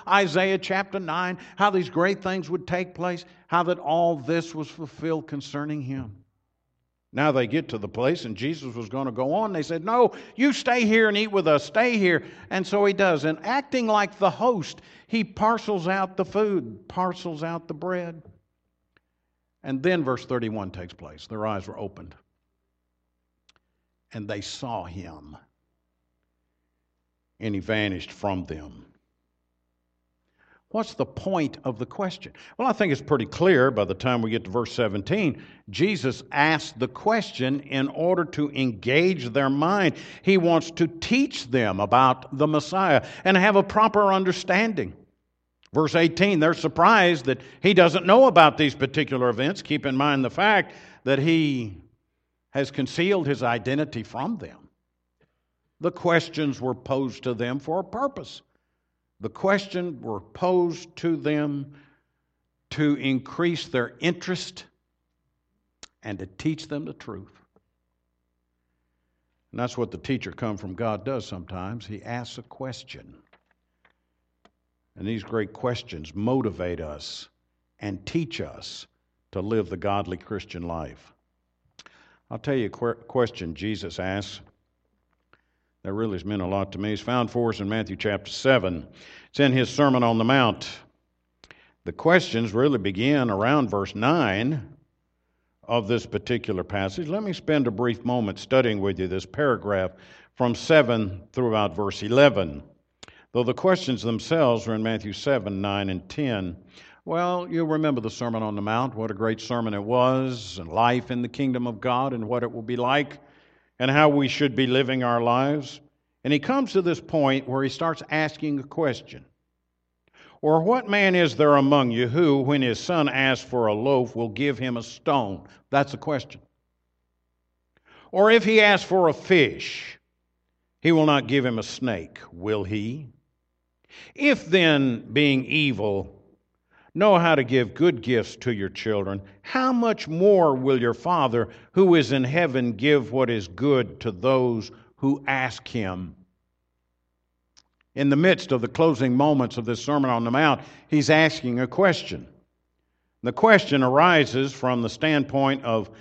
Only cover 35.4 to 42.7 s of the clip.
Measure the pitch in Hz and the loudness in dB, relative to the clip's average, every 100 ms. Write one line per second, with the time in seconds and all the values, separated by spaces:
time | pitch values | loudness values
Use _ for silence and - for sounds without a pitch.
35.4 | - - - 95 185 190 127 - - 143 | -10 -20 -12 -2 -2 0 -4 -6 -4 2
36.4 | 151 160 - - 123 - 208 226 - - | 2 2 -2 -6 -6 -4 -2 0 -2 -4
37.4 | 127 139 - 139 139 147 170 180 160 - | -2 -4 -4 -4 -4 -2 0 0 -2 -4
38.4 | 147 127 131 104 101 143 180 175 123 117 | -4 -2 -4 -2 0 2 2 0 -2 0
39.4 | 135 139 160 202 175 - - - - 190 | 0 0 0 2 0 -2 -8 -4 2 4
40.4 | 170 165 - - 165 - - 240 277 - | 4 2 0 -2 -4 -4 -2 0 0 -4
41.4 | 120 127 110 95 101 117 131 127 - 135 | -2 0 0 0 2 6 6 2 -4 -2
42.4 | 151 151 143 | 0 0 -2